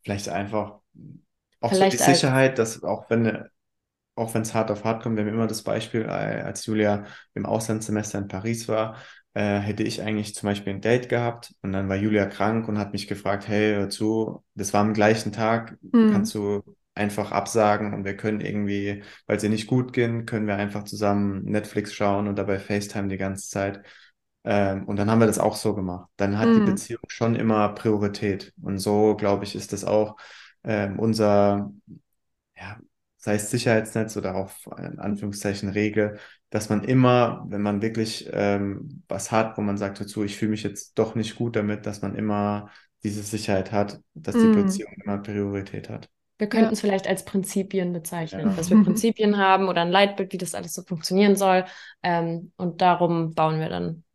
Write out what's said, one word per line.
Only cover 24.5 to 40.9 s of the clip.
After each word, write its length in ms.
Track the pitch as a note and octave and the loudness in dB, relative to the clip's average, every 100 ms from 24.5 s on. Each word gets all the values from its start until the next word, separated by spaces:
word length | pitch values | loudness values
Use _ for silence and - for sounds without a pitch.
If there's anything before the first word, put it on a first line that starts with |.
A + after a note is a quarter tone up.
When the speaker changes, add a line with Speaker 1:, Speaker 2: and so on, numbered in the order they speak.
| G2+ G2 G2 G2+ | 2 2 -2 -4
Speaker 1:
und 100 | G2+ | -2
dann 140 | G2+ | 2
haben 100 | A2+ | 6
wir 60 | A2+ | 4
das 120 | G#2 | 4
auch 180 | G#2+ - | 0 0
so 180 | A2+ | -4
gemacht. 340 | F#2+ F#2 F2+ - - | -2 -4 -6 -12 -4
Dann 220 | G3 G3+ | -2 2
hat 160 | A3+ A3+ | 4 6
die 40 | |
Speaker 3:
Mhm. 40 | |
Speaker 1:
Beziehung 380 | G3+ G3 - - - | 4 0 -4 -12 -12
schon 280 | - A#2 A2+ | -2 0 2
immer 320 | A2+ G#2+ G#2 | 2 2 2
Priorität. 840 | G2+ A#2 G#2 G2+ G2 G#2 F#2+ - - | 0 0 0 0 -2 -2 -4 -8 -12
Und 180 | - G2 | -6 -4
so, 360 | G#2 G#2 G#2+ G#2 | 0 4 4 4
glaub 260 | G#2 G2+ | 2 0
ich, 120 | G2+ | -2
ist 180 | F#2+ - | -10 -8
das 120 | G2 | -6
auch, 320 | - G#2+ G#2 - - - - _ | 2 2 2 -4 -20 -20 -20 _
ähm, 340 | - G#2+ G2+ G2 | -4 -2 -2 0
unser, 720 | A2+ A2 G#2+ G2+ G2+ G2+ G2+ - _ F2 _ _ _ _ _ - | 0 2 6 6 6 2 -4 -12 _ -20 _ _ _ _ _ -20
ja, 220 | F#2+ G#2+ - _ _ _ | -18 -18 -20 _ _ _
sei 140 | - G#2 | -2 -2
es 160 | G#2 | 0
Sicherheitsnetz 640 | B2 - A2 A2 A2+ G#2 G#2 | -2 2 2 2 -4 -4 -4
oder 180 | G2 | -4
auch 160 | F#2+ G2 - - - | -6 -8 -12 -16 -12
in 200 | F2 - | -12 -8
Anführungszeichen 720 | G2+ G2+ G#2+ G2+ G#2 G2 G2 | -6 -6 -6 -6 -6 -4 -4
Regel, 500 | G2+ G#2+ G#2+ G#2 - - _ _ | 0 0 0 -2 -4 -20 _ _
dass 180 | G#2+ - | -6 -2
man 120 | G#2+ | -2
immer, 600 | C3 B2+ B2+ B2 A#2 - - | 2 4 6 6 4 0 -8
wenn 140 | G2+ | -4
man 180 | G#2 G2+ | -2 0
wirklich, 480 | A2 A2+ A2 - - | -2 -2 -4 -6 -6
ähm, 720 | - G2+ G2+ G2 G2 - - _ | 0 2 2 -2 -6 -12 -16 _
was 240 | - - | -8 0
hat, 260 | A2+ A2+ - | 0 0 -2
wo 60 | |
man 160 | G#2 G2+ | -2 -2
sagt 220 | G2+ G2 | -4 -6
dazu, 240 | G2+ - | -8 -4
"Ich 120 | G2+ - | -6 -2
fühle 140 | A2 | -4
mich 140 | G#2+ | -2
jetzt 340 | G#2 G2 - | -4 -8 -8